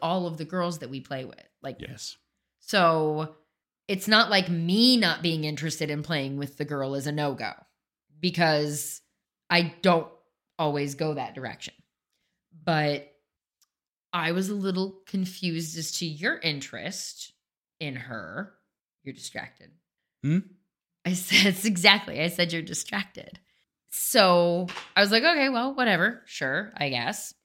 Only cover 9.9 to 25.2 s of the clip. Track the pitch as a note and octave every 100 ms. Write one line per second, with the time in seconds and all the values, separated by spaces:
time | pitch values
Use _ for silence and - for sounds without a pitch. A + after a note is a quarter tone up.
9.9 | E3+ - - _ _ _ - D#3 C#3+ C#3+
10.9 | C3+ D#3 C#3+ A2+ C3 B2+ - - _ _
11.9 | _ _ _ _ _ _ E3 E3+ D#3 D3+
12.9 | C#3+ - _ _ _ _ _ _ _ _
13.9 | _ - F3 D#3+ F3 F#3+ G3+ F#3+ F#3 F#3+
14.9 | - - G3 F#3 - F3 E3 D#3+ E3 D#3
15.9 | - E3+ D3+ A3 D#4+ D#3+ C#3+ - A2 C3+
16.9 | - - - - _ _ _ _ - D3
17.9 | B2+ A#2+ A2 E2 A#2+ G3+ _ _ _ _
18.9 | _ C#3 - - - - _ - _ _
19.9 | _ _ - C#3 F3 - _ _ _ _
20.9 | _ F3 F3+ - - G3 F#3 A3 F3 G3+
21.9 | G3+ - - E3+ F3 E3+ E3 D#3+ - -
22.9 | G3+ - - - - _ _ _ _ -
23.9 | - - A#3+ F#3+ F3 F3 E3+ F3+ - -
24.9 | F#3+ G3+ A3+